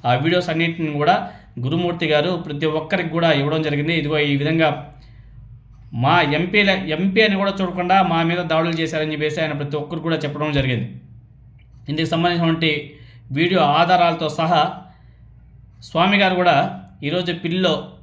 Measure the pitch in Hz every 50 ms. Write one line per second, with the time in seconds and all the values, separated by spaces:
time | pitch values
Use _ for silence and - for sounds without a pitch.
0 | - 120 123 131 143 165 180 180 175 170 160 165 165 170 165 - 160 151 147 143
1 | 147 165 190 208 196 - - - - - - 120 120 131 160 170 180 175 175 170
2 | 170 151 151 147 147 180 185 165 - 151 147 147 156 156 156 156 156 - 196 180
3 | 170 160 156 170 170 165 151 139 139 147 156 160 156 151 147 143 147 160 170 160
4 | 147 147 156 151 147 143 139 139 147 156 165 165 160 151 143 - - - - -
5 | - - - - - - - - - - - - - - - - - - - 117
6 | 123 143 170 175 160 143 147 156 180 180 208 208 202 196 185 180 - 160 151 156
7 | 190 196 185 226 220 214 196 190 196 196 190 196 190 175 175 180 175 180 190 196
8 | 185 170 165 165 165 165 175 180 170 160 160 160 165 170 165 165 165 156 160 156
9 | 156 156 156 147 151 151 151 165 160 156 151 143 143 - 147 147 143 - 175 160
10 | 165 165 160 156 156 143 143 147 151 151 143 139 127 127 123 107 95 - - -
11 | - - - - - - - - - - - - - - - - - - 143 156
12 | 165 160 170 165 170 175 175 170 170 160 160 165 165 160 147 147 143 - - -
13 | - - - - - - 131 143 170 175 190 180 156 143 143 160 170 170 185 180
14 | 175 170 160 160 165 151 - - 160 165 175 156 151 - - - - - - -
15 | - - - - - - - - - - - - - - - - - - - 156
16 | 196 202 202 196 196 185 185 180 180 175 151 139 175 196 - - - - - -
17 | 143 143 165 180 170 175 170 170 - 165 170 185 185 165 151 147 - - - -